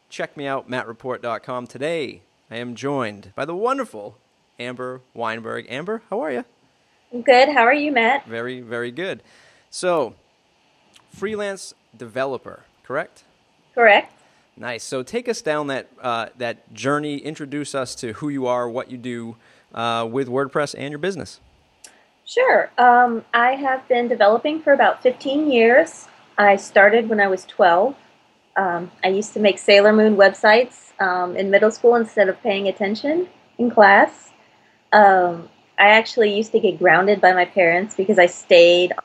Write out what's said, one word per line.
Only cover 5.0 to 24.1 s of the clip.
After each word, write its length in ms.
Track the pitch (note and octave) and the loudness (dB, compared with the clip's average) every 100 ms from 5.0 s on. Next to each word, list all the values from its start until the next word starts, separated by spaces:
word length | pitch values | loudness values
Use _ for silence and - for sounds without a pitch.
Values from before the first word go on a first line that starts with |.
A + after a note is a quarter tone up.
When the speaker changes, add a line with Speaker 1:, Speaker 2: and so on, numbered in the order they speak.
| B2 | _
Speaker 1:
Weinberg. 520 | A2+ A2+ A2+ A2+ A#2 - | -10 -8 -8 -10 -12 -12
Amber, 320 | B2+ F3 A3 - | -12 -10 -12 -10
how 100 | G#3 | -8
are 120 | D4+ | -6
you? 120 | A#3+ B3 _ _ _ _ _ _ | -8 -10 _ _ _ _ _ _
Speaker 2:
I'm 80 | B3 | -4
good. 280 | A#3 B3 C#4+ | 2 4 4
How 120 | C#4+ | 4
are 120 | A#3 | 2
you, 180 | D4 D4 | 2 0
Matt? 320 | B3+ A3+ C4+ - | 0 0 -2 -6
Speaker 1:
Very, 340 | A#2 B2 B2+ | -10 -10 -12
very 320 | A#2 A#2 A#2+ | -10 -8 -8
good. 320 | B2+ F#3 D#3 _ _ _ _ _ | -8 -10 -10 _ _ _ _ _
So, 460 | - F3+ E3+ A2+ F#2 _ _ _ _ _ _ _ _ _ | -8 -4 -2 -4 -8 _ _ _ _ _ _ _ _ _
freelance 640 | - G3 G#3+ G3+ G3 - - _ A2+ | -12 -8 -8 -8 -10 -16 -20 _ _
developer, 680 | A#2+ A2+ C3+ B2 G2 F2+ _ _ | -14 -8 -8 -8 -14 -20 _ _
correct? 400 | - C3+ - _ _ _ _ _ _ | -10 -10 -10 _ _ _ _ _ _
Speaker 2:
Correct. 380 | - A#3 G#3 - _ _ _ _ _ | 2 4 4 0 _ _ _ _ _
Speaker 1:
Nice. 260 | A#2 A2+ | -12 -12
So 200 | - C3+ | -10 -10
take 260 | B2+ A#3+ B3 | -8 -8 -8
us 120 | A3 | -6
down 260 | D#3+ D3+ C#3+ | -6 -4 -4
that, 200 | C3 - _ | -8 -10 _
uh, 260 | B2+ A#2 A2 B2 | -8 -6 -8 -10
that 360 | A#2+ A2+ _ | -10 -10 _
journey. 440 | A2 B2+ D3 D3+ C#3+ | -10 -4 -4 -6 -10
Introduce 540 | C#3+ D#3 C#3+ D3 C#3+ | -12 -14 -12 -10 -8
us 220 | C#3 B2 - | -8 -8 -10
to 180 | A#2+ | -12
who 140 | G#2 D3 | -10 -8
you 160 | C#3 B2+ | -6 -4
are, 240 | B2 A#2+ | -4 -4
what 220 | A#2+ A#2+ | -8 -12
you 60 | B2 | -12
do, 400 | B2 A#2+ A2+ A#2 _ _ _ | -12 -12 -12 -18 _ _ _
uh, 320 | - A#2 A#2 A#2 | -8 -6 -4 -4
with 180 | B2 B2 | -6 -4
WordPress 480 | B2+ C3+ D#3+ D3 - | -4 -4 -4 -6 -8
and 140 | C3+ | -12
your 80 | D3 | -8
business. 400 | F3 F#3+ G2+ - _ _ _ _ - _ _ _ - | -8 -8 -12 -18 _ _ _ _ -20 _ _ _ -8
Speaker 2:
Sure. 440 | A#4+ B4+ A3+ - - | -2 2 2 0 2
Um, 440 | B3 A#3+ B3 A3+ - A#3 | 4 6 2 -2 -4 0
I 160 | B3 | 0
have 360 | C#4 C#4 C4 - | 0 -4 -6 -2
been 200 | B3 | -2
developing 520 | A#3+ | -2